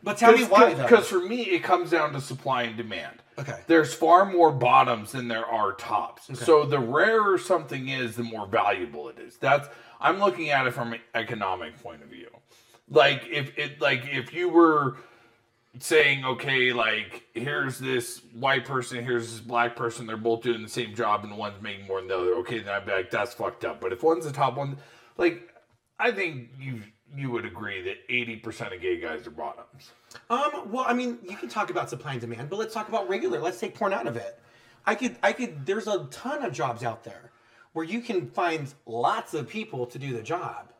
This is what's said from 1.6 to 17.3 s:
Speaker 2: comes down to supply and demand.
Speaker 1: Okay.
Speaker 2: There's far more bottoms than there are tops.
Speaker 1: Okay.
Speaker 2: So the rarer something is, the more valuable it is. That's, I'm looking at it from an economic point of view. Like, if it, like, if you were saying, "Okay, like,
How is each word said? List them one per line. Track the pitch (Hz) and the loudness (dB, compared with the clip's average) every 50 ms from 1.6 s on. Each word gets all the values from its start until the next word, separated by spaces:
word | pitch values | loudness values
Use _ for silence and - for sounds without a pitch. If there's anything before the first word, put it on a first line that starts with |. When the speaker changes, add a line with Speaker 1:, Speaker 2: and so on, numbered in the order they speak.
| 143 | 2
Speaker 2:
comes | - 185 175 175 156 | 2 2 2 2 2
down | 165 165 151 151 143 | 2 2 2 0 -2
to | 143 | -6
supply | 135 - 139 131 - 143 131 123 120 | -8 -8 -12 -8 -4 -4 -2 -2 -2
and | 117 110 107 | -4 -6 -8
demand. | 117 110 101 92 - - - - - _ _ - | -10 -8 -8 -10 -10 -12 -14 -18 -20 _ _ -12
Speaker 1:
Okay. | 139 139 - - - - | -10 -10 -10 -12 2 6
Speaker 2:
There's | 165 160 151 139 - | 6 6 6 4 -2
far | - 165 156 170 180 196 | 0 6 8 8 8 8
more | 196 185 175 170 156 | 6 6 6 6 6
bottoms | 143 131 123 123 131 131 131 127 120 107 104 101 | 6 4 4 6 8 8 8 6 2 -2 -4 -8
than | - 131 123 120 | -8 -6 -4 -4
there | 113 110 110 | -4 -4 -2
are | 117 117 110 107 98 98 | -2 0 0 0 0 -2
tops. | - - - 107 104 - - - - - - | -6 -6 -2 -2 -2 -2 -2 -10 -16 -16 -14
Speaker 1:
Okay. | 135 - 120 | -10 -4 6
Speaker 2:
So | - 160 151 147 | 8 8 8 8
the | 135 143 139 | 4 0 0
rarer | 123 113 131 156 180 214 226 226 214 196 190 180 | 0 0 2 2 4 4 4 4 4 4 2 0
something | - - 190 170 156 135 143 135 131 131 | 2 2 0 0 0 -4 -8 -8 -6 -6
is, | 135 131 127 117 107 | -4 -4 -4 -4 -4
the | 117 120 | -6 -6
more | 113 110 110 101 98 | -6 -6 -8 -6 0
valuable | 101 113 98 101 101 95 90 78 - - - - | 0 2 2 2 0 0 -2 -8 -8 -12 -12 -12
it | - - | -14 -16
is. | - - - _ | -18 -20 -14 _
That's, | - 131 139 143 139 - - - - - - - | 2 4 4 2 2 -4 -18 -20 -20 -20 -14 0
I'm | - 147 170 196 | 2 2 2 4
looking | 202 196 180 170 160 151 | 2 2 2 0 -2 0
at | 143 135 131 123 | 2 2 2 2
it | |
from | 120 139 120 117 117 | 0 -2 -6 -6 -6
an | 117 - _ - | -10 -12 _ -4
economic | 120 110 - 123 107 104 95 92 90 85 78 76 - | -4 -4 -2 -4 -4 -2 -2 -2 -4 -6 -12 -14 -16
point | - - 82 76 73 | -18 -18 -18 -18 -20
of | - | -20
view. | - - - - - - _ _ _ _ _ _ _ - _ _ | -20 -20 -20 -20 -20 -20 _ _ _ _ _ _ _ -20 _ _
Like, | 139 151 139 139 139 131 - - | 6 6 6 8 4 0 -4 -6
if | - 147 135 135 - - | -6 -6 -6 -6 -6 -8
it, | 147 143 135 - | -8 -8 -6 0
like, | 151 139 135 127 123 143 | 0 2 2 0 -2 -6
if | 139 135 120 - 151 | -6 -6 -6 -6 -6
you | 170 180 180 | -4 -2 4
were | 160 170 170 160 156 151 143 131 127 - - - - _ _ _ _ _ _ _ _ _ _ _ _ 123 | 8 8 8 8 6 4 2 0 -4 -6 -18 -20 -20 _ _ _ _ _ _ _ _ _ _ _ _ -12
saying, | - - 165 156 147 143 139 135 135 | -4 4 6 6 6 6 2 0 -2
"Okay, | 131 127 113 127 143 135 131 127 127 120 | -2 -4 -2 -2 0 2 2 4 2 2
like, | 120 113 110 110 107 107 104 - - _ _ | 2 2 2 0 -2 -4 -8 -14 -20 _ _